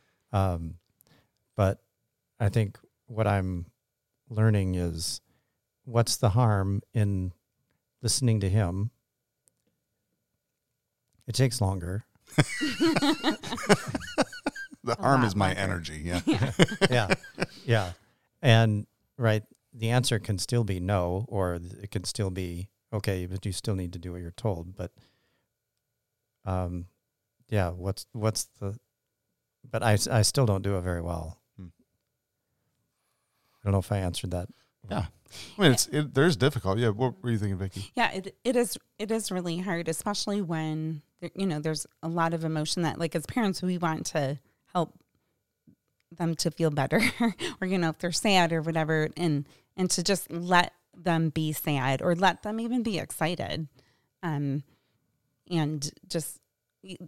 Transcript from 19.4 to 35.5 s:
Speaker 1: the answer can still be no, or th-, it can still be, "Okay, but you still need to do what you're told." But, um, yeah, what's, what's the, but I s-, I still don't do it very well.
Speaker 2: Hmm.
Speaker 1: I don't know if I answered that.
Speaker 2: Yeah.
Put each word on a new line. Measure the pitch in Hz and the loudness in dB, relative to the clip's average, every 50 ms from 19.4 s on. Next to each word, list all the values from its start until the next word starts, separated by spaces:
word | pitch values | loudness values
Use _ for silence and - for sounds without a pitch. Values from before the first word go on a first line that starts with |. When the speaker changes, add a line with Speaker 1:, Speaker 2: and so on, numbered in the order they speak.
| 104 - _ _ _ _ - | 0 -6 _ _ _ _ -12
Speaker 1:
the | 120 113 113 | -6 -2 0
answer | 120 127 117 - 123 104 | 2 2 2 2 0 0
can | - - 104 90 | 0 -2 -4 -4
still | - - 123 120 117 | -2 0 0 0 0
be | 98 98 92 | 0 -2 -2
no, | 90 95 104 95 90 87 90 95 113 - | 0 0 2 2 2 2 0 -2 -4 -4
or | - 101 92 90 87 85 | -2 -2 0 0 -2 -4
th-, | 87 87 98 - 101 | -6 -10 -14 -14 -10
it | 101 | -8
can | - 98 90 | -6 -6 -6
still | - - - 104 95 | -4 -4 -4 -4 -4
be, | 90 92 92 87 87 87 95 - _ _ _ _ - | -2 -4 -6 -6 -6 -8 -10 -10 _ _ _ _ -6
"Okay, | 104 - - 98 92 90 | -4 -2 -2 -2 -2 -2
but | 87 92 95 - | -6 -6 -6 -6
you | 104 | -6
still | 92 - - 113 101 | -6 -6 -4 -4 -4
need | 95 90 87 87 | -4 -4 -6 -8
to | 87 | -10
do | 82 90 87 | -10 -10 -10
what | 90 | -10
you're | 87 85 | -10 -12
told." | 85 - - 110 95 85 85 90 95 - | -10 -6 -4 -4 -2 -4 -6 -10 -10 -10
But, | 90 87 _ _ - _ _ _ _ _ _ _ _ _ _ _ _ _ _ _ _ _ _ _ _ _ _ _ _ _ _ _ - | -10 -12 _ _ -20 _ _ _ _ _ _ _ _ _ _ _ _ _ _ _ _ _ _ _ _ _ _ _ _ _ _ _ -6
um, | 101 95 92 92 87 90 87 87 90 _ _ _ _ _ _ _ _ _ _ _ - | -4 -2 -2 -2 -4 -6 -8 -10 -12 _ _ _ _ _ _ _ _ _ _ _ -2
yeah, | 113 104 92 85 | 0 0 0 0
what's, | 87 92 90 98 95 - - _ - | -2 -4 -4 -6 -6 -6 -8 _ -6
what's | 117 107 110 101 - - - _ - | -2 -2 0 0 -2 -4 -8 _ -10
the, | 101 98 101 113 _ _ _ _ _ _ _ _ _ _ _ _ _ _ _ _ - - | -8 -8 -8 -10 _ _ _ _ _ _ _ _ _ _ _ _ _ _ _ _ -12 -6
but | - 113 - | -4 0 4
I | 117 107 | 4 4
s-, | 101 - - | 4 4 2
I | - 113 | 2 4
still | 107 - - 147 131 | 4 4 4 2 2
don't | 110 98 95 | 4 2 2
do | 95 98 101 92 | 0 0 -2 0
it | |
very | 87 90 87 85 | 0 -2 -2 -2
well. | 85 85 85 82 80 82 85 - _ _ _ - | -2 -4 -4 -6 -6 -8 -12 -14 _ _ _ -20
Speaker 2:
Hmm. | 92 87 - _ _ _ _ _ _ _ _ _ _ _ _ _ _ _ _ _ _ _ _ _ _ _ _ _ _ _ _ _ _ _ _ _ _ _ _ _ | -20 -20 -20 _ _ _ _ _ _ _ _ _ _ _ _ _ _ _ _ _ _ _ _ _ _ _ _ _ _ _ _ _ _ _ _ _ _ _ _ _
Speaker 1:
I | - | 0
don't | 101 98 | 2 2
know | 98 | 2
if | 92 - | 2 2
I | 107 101 | 0 -2
answered | 95 90 82 - - 92 | 0 -2 -2 -4 -6 -4
that. | 90 87 90 - - _ _ _ _ _ - 101 | -4 -4 -6 -6 -10 _ _ _ _ _ -12 -6
Speaker 2:
Yeah. | 196 - - - - _ _ _ - - - - | -4 -4 -4 -6 -8 _ _ _ -18 -18 -18 -10